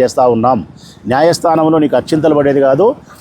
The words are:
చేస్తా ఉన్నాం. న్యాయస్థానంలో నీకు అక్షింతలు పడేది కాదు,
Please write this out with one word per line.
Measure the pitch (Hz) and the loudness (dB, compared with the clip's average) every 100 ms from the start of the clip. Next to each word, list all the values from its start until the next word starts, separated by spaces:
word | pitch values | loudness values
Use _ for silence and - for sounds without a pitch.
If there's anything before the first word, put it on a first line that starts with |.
చేస్తా | 123 - 127 117 | 0 0 0 2
ఉన్నాం. | 120 113 - - - - 107 | 0 -2 -6 -18 -20 -16 -4
న్యాయస్థానంలో | 131 160 160 175 160 160 160 | 0 0 0 -2 0 0 0
నీకు | 147 123 | 0 -2
అక్షింతలు | - 156 156 147 | -2 -2 0 0
పడేది | 143 139 135 | 0 0 0
కాదు, | 139 214 285 - - | 2 0 -2 -12 -14